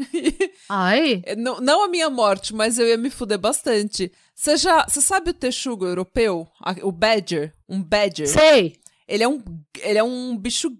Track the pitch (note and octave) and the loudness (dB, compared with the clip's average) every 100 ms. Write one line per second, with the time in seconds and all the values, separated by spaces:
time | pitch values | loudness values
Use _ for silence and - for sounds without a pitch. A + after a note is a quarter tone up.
0 | C4 E4 C#4+ - F#4+ - - G3 F#3 A#3 | -8 -2 -2 -2 -4 -6 -6 -2 2 2
1 | D#4 G3 F3 G#3 A#3+ A3+ B3+ E4+ G4+ F4 | 2 0 -4 -6 -4 -2 2 2 2 0
2 | D#4+ C4 G#3 G3 - G#3+ A3 A#3 A#3 A#3 | -2 2 2 2 -4 -2 0 2 2 2
3 | B3+ - A3 G#3 G#3 D4+ C#4+ G#3+ G#3 - | 0 -4 -4 -2 -2 -2 0 0 -2 -4
4 | F3+ _ _ - D4 D#4 F4+ D#4+ - C#4+ | -8 _ _ -6 0 2 4 2 2 0
5 | - F#4+ E4+ F4 B3+ B3 C4 A3 F#3 F3+ | 2 0 -2 -4 -4 -4 -6 -4 -4 -4
6 | F#3 B3+ A3 E3+ E3 _ - F3+ G3 E3+ | -4 0 0 0 -8 _ -8 -6 -6 0
7 | G#3+ A3 - E3 D3+ - - F#3+ E3+ G#3 | 0 0 0 -4 -4 -10 -10 -8 -2 0
8 | G3+ - D3 F#3+ D#4 C#4 E3+ - - _ | 0 -2 0 4 6 6 4 -4 -20 _
9 | - G#3 A#3+ C#4+ F#3+ E3 - - G#3 G#3 | -6 0 0 -2 -8 -16 -18 -8 -2 0
10 | A#3 B3+ B3+ A#3 A#3+ - D#4+ A#3 | 0 -2 -6 -6 -4 -4 -4 -4